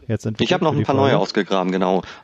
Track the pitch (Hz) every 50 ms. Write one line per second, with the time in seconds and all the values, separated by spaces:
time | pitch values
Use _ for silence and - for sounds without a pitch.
0 | - - 110 - - 113 107 - 120 - 180 175 180 156 143 - 107 - 139 135
1 | 139 135 113 95 98 - - 110 90 - 98 95 92 92 90 92 92 92 95 90
2 | - - - -